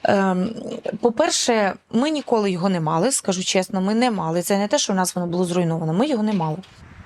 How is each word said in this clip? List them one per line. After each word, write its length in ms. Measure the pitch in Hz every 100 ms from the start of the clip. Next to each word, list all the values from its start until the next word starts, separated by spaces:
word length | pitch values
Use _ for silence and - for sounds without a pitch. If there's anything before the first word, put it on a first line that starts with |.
ем, 460 | - 202 190 185 185 - - - - 214
по-перше, 720 | 240 233 339 - - 226 196 - _
ми 180 | 220 294
ніколи 420 | 302 - 226 202
його 180 | 180 196
не 100 | 180
мали, 320 | 156 165 220
скажу 320 | 269 - 180
чесно, 380 | 185 190 185 190
ми 140 | 190 220
не 160 | 247
мали. 300 | 196 160 170
Це 160 | 175 196
не 100 | 208
те, 100 | 294
що 160 | -
в 20 | 190
нас 200 | 180 180
воно 120 | 175
було 180 | 175 180
зруйновано, 480 | 175 165 165 160
ми 140 | 170 294
його 160 | 240
не 100 | 214
мали. 240 | 202 160 160 - - - -